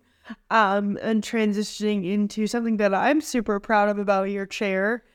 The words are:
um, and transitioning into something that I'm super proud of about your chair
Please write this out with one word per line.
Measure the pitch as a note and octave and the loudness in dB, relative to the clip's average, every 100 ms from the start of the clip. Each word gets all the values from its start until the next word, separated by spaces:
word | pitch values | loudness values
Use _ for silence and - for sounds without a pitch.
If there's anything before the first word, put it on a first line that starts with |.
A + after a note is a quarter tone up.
| _ _ - A3+ _ | _ _ -20 -20 _
um, | A3+ G3 G3+ G3+ G3 | 2 4 2 0 -2
and | A3 A3 | 0 -2
transitioning | - A3+ G#3+ G3+ G#3 - G#3+ G#3 F3+ | 0 0 0 0 -4 -4 -2 0 0
into | G#3 G#3 G#3+ G#3+ | -2 -2 -2 -2
something | A#3+ A#3 G#3+ | -2 -2 2
that | G3+ | 2
I'm | F#3+ A#3+ D#4 | 2 2 2
super | D4+ B3 A3 G3+ | 0 -2 0 -4
proud | - G#3+ G#3 | 2 2 2
of | G3+ | 2
about | G3+ G3 G3 | 0 0 0
your | G3+ G3 | -4 -6
chair | - G3+ F#3+ G3+ A#3+ - | -4 -2 0 0 -2 -8